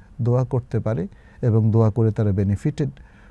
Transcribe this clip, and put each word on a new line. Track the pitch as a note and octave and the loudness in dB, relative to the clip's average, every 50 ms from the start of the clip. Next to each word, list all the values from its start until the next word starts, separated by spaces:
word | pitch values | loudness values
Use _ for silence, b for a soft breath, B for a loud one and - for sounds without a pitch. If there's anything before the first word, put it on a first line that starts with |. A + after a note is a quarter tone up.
| b b b - | b b b -6
দোয়া | A#2+ A#2 A#2+ B2+ C3 | -2 0 0 0 0
করতে | A#2+ - B2 A#2 - - A2+ | -2 -4 -4 -4 -4 -6 -4
পারে | G2 A2+ A2 D#2+ F2 G3+ - b b b b b b | -4 -4 -4 -4 -6 -8 -12 b b b b b b
এবং | B2 G#2+ A2+ A2 A2 | 2 2 2 2 4
দোয়া | G#2 A2+ A2+ G#2+ | 4 4 2 2
করে | G2+ - A2+ A2 | 2 0 0 0
তারা | G2+ - A2 G#2 G2 | 0 0 0 0 0
বেনিফিটেড | G2 G2+ F#2+ G2+ G2 - D3+ D3 - D3+ C3+ - - b b b b b b | 0 0 0 -2 -2 -2 -4 -4 -4 -4 -6 -6 -10 b b b b b b